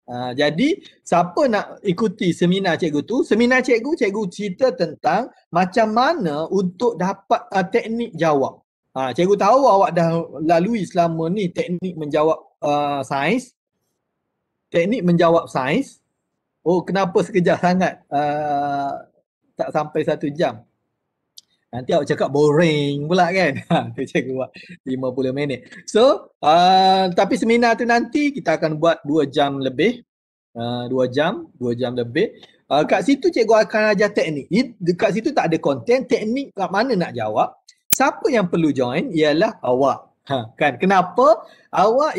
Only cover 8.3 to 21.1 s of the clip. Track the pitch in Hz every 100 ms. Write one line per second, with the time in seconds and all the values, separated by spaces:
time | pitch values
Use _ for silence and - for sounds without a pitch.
8.3 | 147 120 - _ _ _ 131 131 120 185
9.3 | 202 202 262 262 196 175 170 165 165 165
10.3 | 135 156 175 190 233 170 180 170 165 165
11.3 | 208 185 - 151 175 185 156 147 151 156
12.3 | 156 _ _ 151 147 147 143 131 139 147
13.3 | 247 - _ _ _ _ _ _ _ _
14.3 | _ _ _ _ 175 175 240 180 170 170
15.3 | 165 - 147 131 202 269 _ _ _ _
16.3 | _ _ _ 156 180 165 185 185 208 190
17.3 | 185 175 160 175 185 165 - _ 143 147
18.3 | 151 151 143 143 139 139 131 - _ _
19.3 | _ _ - 135 151 151 156 151 151 147
20.3 | 143 151 113 _ _ _ _ _